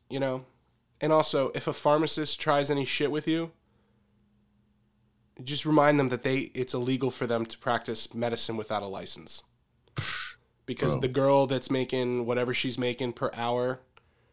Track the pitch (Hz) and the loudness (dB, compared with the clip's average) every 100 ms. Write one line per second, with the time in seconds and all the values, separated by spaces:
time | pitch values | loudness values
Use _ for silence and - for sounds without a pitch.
0 | - 135 135 131 131 _ _ _ _ - | -10 -4 -2 -4 -8 _ _ _ _ -6
1 | 151 156 151 147 131 135 - - 151 151 | 2 4 4 2 0 -2 -6 -2 2 2
2 | 156 - 151 - - 143 143 143 131 - | 2 -2 -2 -4 2 2 2 0 0 0
3 | 143 147 151 160 165 _ _ _ _ _ | 0 -2 0 -2 -2 _ _ _ _ _
4 | _ _ _ _ _ _ _ _ _ _ | _ _ _ _ _ _ _ _ _ _
5 | _ _ _ - 127 143 156 156 147 147 | _ _ _ -16 -8 -4 4 6 8 6
6 | 131 123 135 135 - 127 123 127 123 131 | 4 0 0 0 -2 -6 -4 -2 0 0
7 | 131 - 120 117 113 - 127 117 - 113 | 0 -2 -2 -2 -2 -6 -2 -2 -2 -6
8 | - 117 120 113 - 110 104 107 98 95 | -6 -4 -2 -2 -2 -4 -4 -4 -6 -10
9 | 92 - 78 - - _ _ _ _ - | -10 -12 -12 -14 -14 _ _ _ _ -8
10 | - - - - _ _ - 120 - 139 | -6 -6 -8 -12 _ _ -10 -2 0 0
11 | 131 131 139 139 135 131 - 131 127 131 | 0 2 4 6 4 0 0 -2 0 -2
12 | 123 123 117 123 123 123 135 120 123 120 | 0 -2 0 0 0 -2 -2 -2 -2 -2
13 | 127 117 123 - 117 123 123 127 _ _ | -4 -4 -6 -4 -2 0 -2 -4 _ _
14 | _ _ _ | _ _ _